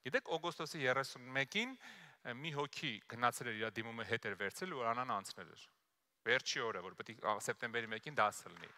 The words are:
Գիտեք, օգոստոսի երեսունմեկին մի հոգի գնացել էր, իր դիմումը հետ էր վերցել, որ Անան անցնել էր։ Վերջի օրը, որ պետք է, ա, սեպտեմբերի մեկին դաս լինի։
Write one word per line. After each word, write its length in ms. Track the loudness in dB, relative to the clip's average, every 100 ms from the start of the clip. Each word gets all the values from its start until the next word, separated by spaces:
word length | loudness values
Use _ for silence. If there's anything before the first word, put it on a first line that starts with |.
Գիտեք, 240 | 2 0 2 0
օգոստոսի 420 | 0 -2 -6 0
երեսունմեկին 880 | 4 4 2 -6 -4 -2 0 0 -2 -6 -16 -18 -20 -12 -8 -4
մի 140 | -4
հոգի 400 | -2 -4 -2 -4 -4 -8
գնացել 420 | 4 4 4 -2
էր, 40 | 0
իր 100 | 0 0
դիմումը 260 | -4 -4 0
հետ 160 | 0 0
էր 100 | 0
վերցել, 380 | -2 0 -4 0
որ 140 | 2
Անան 220 | 2 0 -2
անցնել 340 | -2 -12 -14
էր։ 100 | -16 -20 _ _ _ _ _ 4
Վերջի 360 | 4 4 0 0
օրը, 160 | -2
որ 140 | -6 -10
պետք 160 | -10
է, 100 | -2
ա, 100 | 2 2 0
սեպտեմբերի 440 | -2 -2 -2 -2
մեկին 240 | -6 -2 4
դաս 240 | 4 4 -12
լինի։ 200 | -14 -16